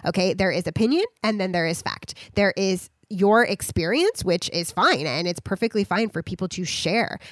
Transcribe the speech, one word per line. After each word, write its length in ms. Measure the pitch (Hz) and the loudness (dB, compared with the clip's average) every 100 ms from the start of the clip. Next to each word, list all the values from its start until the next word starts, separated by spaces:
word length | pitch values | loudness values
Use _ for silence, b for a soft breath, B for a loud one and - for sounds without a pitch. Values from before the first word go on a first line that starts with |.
okay? 300 | - 190 185 | -2 0 0
There 160 | 185 190 | 2 0
is 160 | 156 170 | 0 -2
opinion, 380 | - 226 320 453 _ | 0 2 2 0 _
and 180 | 220 208 | -2 -2
then 120 | 185 | 0
there 160 | 175 165 | 0 0
is 120 | 165 | -2
fact. 340 | - - - - B | -6 -10 -12 -18 B
There 180 | - 202 - | 2 2 2
is 340 | 190 185 - _ - | 0 0 -4 _ -8
your 360 | 185 202 220 | 2 6 6
experience, 800 | 240 202 - - 165 269 381 - | 4 0 -4 -2 0 2 2 0
which 260 | 185 170 - | 0 0 -2
is 220 | 170 165 | -4 -4
fine, 340 | - 302 135 151 | 2 2 2 0
and 220 | 135 175 | -2 -2
it's 100 | 170 | -4
perfectly 460 | - 190 226 214 | -6 -2 0 0
fine 240 | 196 190 226 | 0 0 0
for 160 | 156 | -2
people 240 | - 180 185 | -6 -6 -6
to 160 | - | -4
share 560 | 180 - - 220 202 - B | -6 -2 0 0 0 -6 B